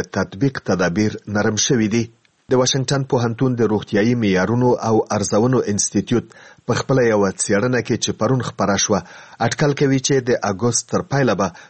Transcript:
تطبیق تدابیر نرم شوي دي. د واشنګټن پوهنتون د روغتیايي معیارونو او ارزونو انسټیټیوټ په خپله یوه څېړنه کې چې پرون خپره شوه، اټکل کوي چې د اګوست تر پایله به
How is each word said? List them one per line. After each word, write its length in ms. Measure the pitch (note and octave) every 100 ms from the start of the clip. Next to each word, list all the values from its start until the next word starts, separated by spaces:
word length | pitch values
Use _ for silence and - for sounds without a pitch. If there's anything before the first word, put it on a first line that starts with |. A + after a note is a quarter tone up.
تطبیق 520 | F2 G2+ F2+ G2 C3+ -
تدابیر 460 | - F#2 F2 F2 G#2+ - -
نرم 280 | G#2 G#2+ G#2+
شوي 320 | - B2+ A2
دي. 160 | A#2 A2+ - _ _ -
د 60 |
واشنګټن 480 | B2+ C3 C#3 C3 C#3 C3+
پوهنتون 460 | C#3+ A#2+ A2+ C3
د 140 | A#2+ G#2+
روغتیايي 460 | G#2 - G#2 A2+
معیارونو 540 | A#2+ G#2 F#2 F#2 A#2+ B2 A#2+ A2+
او 80 | G#2+ - G#2
ارزونو 420 | - G#2 B2 B2+
انسټیټیوټ 640 | G#2 G#2 - G#2 G2 A#2 - - - - -
په 60 |
خپله 280 | A2+ - C3+ A#2
یوه 200 | G#2+ G2
څېړنه 500 | - - G2+ B2 B2 G#2+
کې 100 | A2+
چې 60 | - -
پرون 200 | A2 C3 A2+
خپره 280 | - G2+ G2
شوه، 160 | - G2+ - - - -
اټکل 300 | A2+ - D3 C#3
کوي 200 | C#3+ C3+
چې 240 | C3+ C3+ B2
د 120 | A2+ G#2
اګوست 380 | F#2+ A#2+ A2+ -
تر 160 | G2 -
پایله 240 | C#3 B2+
به 140 | F#2+ F#2+ - -